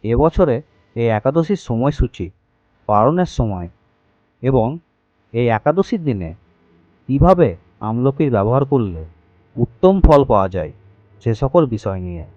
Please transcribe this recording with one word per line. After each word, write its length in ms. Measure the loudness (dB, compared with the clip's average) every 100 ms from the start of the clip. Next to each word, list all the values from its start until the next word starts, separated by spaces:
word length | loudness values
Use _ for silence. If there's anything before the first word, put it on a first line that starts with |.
এবছরে 520 | -2 2 2 2 0 0 -6 _ _ -4
এই 120 | -2
একাদশীর 520 | 0 0 -2 -2 -4 -4
সময়সূচি, 600 | -2 -2 -2 -4 -4 -12 _ _ _ _ _ 0
পালনের 420 | 2 4 2 -2 -2
সময় 320 | -4 -4 -10 _ _ _ _ _ _ _
এবং 260 | -2 0 0 -4 _ _ _ _ _
এই 140 | -2 0
একাদশীর 540 | 0 0 0 -2 -4
দিনে 260 | -4 -4 -6 -12 _ _ _ _ _ _ -4
কীভাবে 400 | 0 2 4 2 0 _ _
আমলকির 500 | -8 -2 -2 0 0
ব্যবহার 340 | 0 2 0
করলে 380 | 0 -2 -2 -8 -14 _ _ _ _ -4
উত্তম 380 | -4 2 2 4
ফল 200 | 6 6
পাওয়া 240 | 4 2 0
যায় 240 | -4 -8 -12 -20 _ _ _
সে 80 | -6
সকল 280 | -2 0 2 0
বিষয় 340 | -2 -6 -6
নিয়ে। 240 | -8 -12 -14